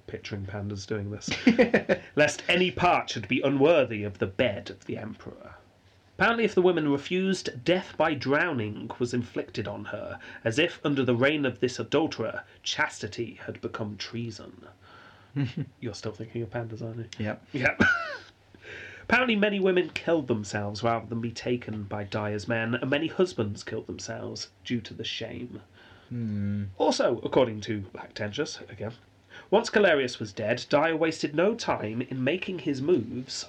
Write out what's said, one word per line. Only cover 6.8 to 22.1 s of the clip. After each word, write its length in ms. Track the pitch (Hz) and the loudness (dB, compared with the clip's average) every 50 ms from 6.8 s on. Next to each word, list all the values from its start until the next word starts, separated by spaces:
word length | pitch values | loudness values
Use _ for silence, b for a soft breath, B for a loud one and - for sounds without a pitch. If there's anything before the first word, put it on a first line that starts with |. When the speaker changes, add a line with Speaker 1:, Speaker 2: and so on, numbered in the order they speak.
| 151 143 | 4 2
Speaker 1:
refused, 720 | 139 139 143 - 175 185 190 190 185 - - - - 123 123 | 2 0 0 0 0 2 2 2 0 0 -2 -6 -8 -4 2
death 300 | 160 175 185 - - - - | 2 2 2 0 -4 0 2
by 160 | - 165 151 | 2 2 2
drowning 760 | 127 - 131 139 151 175 175 151 120 107 104 104 139 139 117 - - | 0 0 2 2 2 2 2 0 -2 -2 -4 -4 -8 -8 -8 -4 -4
was 140 | 127 120 131 | -4 -2 -2
inflicted 540 | 123 120 - - 143 139 - - - 101 - | -2 -4 -4 -4 -6 -6 -6 -6 -6 -6 -6
on 160 | 104 104 104 | -6 -8 -8
her, 340 | - - 107 - - 98 - B B B B | -10 -8 -8 -8 -8 -10 -12 B B B B
as 160 | B 117 107 139 | B 0 2 4
if 220 | 170 170 - - - | 2 2 0 -2 -2
under 200 | 151 143 135 127 | 0 2 2 4
the 100 | 127 123 | 4 4
reign 300 | 113 131 143 156 151 139 | 4 4 4 4 2 0
of 140 | 127 123 - | -2 0 0
this 180 | 131 123 - - | 0 0 0 -2
adulterer, 640 | 107 - 139 147 160 - - - 113 - - - - B B B | -4 2 2 2 2 2 -2 -4 -4 -4 -6 -8 -10 B B B
chastity 760 | B - - - 151 147 - - - 104 - 120 117 113 - - - | B -4 0 0 0 -2 -2 -6 -10 -8 -6 -6 -6 -8 -8 -12 -10
had 140 | - 104 - | -10 -10 -8
become 360 | - 113 - - 113 104 104 98 | -8 -8 -6 -6 -6 -6 -6 -8
treason. 680 | - - - 117 120 117 104 - - - - - - - - _ B B B B B B B B B B B | -10 -8 -8 -6 -6 -8 -8 -12 -14 -18 -18 -20 -20 -20 -20 _ B B B B B B B B B B B
Speaker 2:
<laughs> 440 | 143 139 120 - 165 139 - - - | -2 -2 -2 -2 -6 -8 -8 -10 -10
Speaker 1:
You're 140 | - 113 101 | -8 -8 -8
still 160 | - - 110 | -6 -8 -8
thinking 300 | 104 - 113 117 - 117 | -8 -8 -10 -8 -6 -6
of 80 | 117 113 | -6 -4
pandas, 320 | - 120 117 113 110 107 | -4 -6 -6 -6 -8 -8
aren't 160 | 117 113 113 117 110 - - - | -8 -8 -8 -8 -10 -10 -6 -6
you? 80 | 107 | -4
Speaker 2:
Yep. 180 | 107 110 - - - | -4 -4 -6 -8 -8
Speaker 1:
Yep. 300 | - 135 127 147 - - 762 | -4 0 0 2 4 4 4
<laughs> 60 | 762 719 679 659 622 554 453 - - - _ _ _ - B B B B B B B B B | 4 4 2 -2 -6 -10 -12 -14 -18 -20 _ _ _ -20 B B B B B B B B B
Apparently, 340 | B B 233 247 254 247 220 | B B 2 2 4 4 2
many 220 | 202 214 214 202 196 | 4 2 2 2 2
women 320 | 185 190 185 185 175 156 - | 2 4 4 4 2 0 -2
killed 320 | - - 165 170 160 135 123 | -4 0 2 2 2 2 0
themselves 540 | 117 107 104 - - 104 104 101 104 98 | 0 -2 -2 -4 -4 -4 -4 -4 -4 0
rather 240 | 120 117 117 113 110 | 2 2 2 0 -2
than 140 | 110 120 113 | -4 -6 -4
be 80 | 113 117 | -4 -4
taken 540 | 110 - - 123 127 120 120 - 110 107 104 | -6 -4 -4 -2 -2 -2 -4 -6 -8 -8 -6
by 200 | 101 110 104 101 | -6 -6 -6 -6
Dyer's 420 | 101 | -4